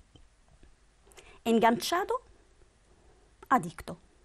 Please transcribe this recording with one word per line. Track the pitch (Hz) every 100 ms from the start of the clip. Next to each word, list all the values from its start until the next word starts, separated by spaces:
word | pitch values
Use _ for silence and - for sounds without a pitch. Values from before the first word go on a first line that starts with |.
| _ _ - _ _ _ - _ _ _ _ - - -
Enganchado, | 226 226 226 233 - 339 403 - - - _ _ - _ _ _ _ _ _ _ -
adicto. | 254 170 - - 170 _ _